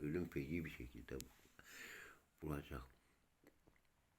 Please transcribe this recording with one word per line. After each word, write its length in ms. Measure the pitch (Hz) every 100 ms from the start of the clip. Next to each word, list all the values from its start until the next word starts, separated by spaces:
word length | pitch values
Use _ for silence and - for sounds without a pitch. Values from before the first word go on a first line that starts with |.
Ölüm 280 | 73 87 85
feci 360 | 73 69 85
bir 60 | 78
şekilde 440 | - 62 60 -
bu-, 1300 | 65 - - - - - - - - - - _ - 78
bulacak. 360 | 73 71 69 - - - - _ _ - - - - _ _ _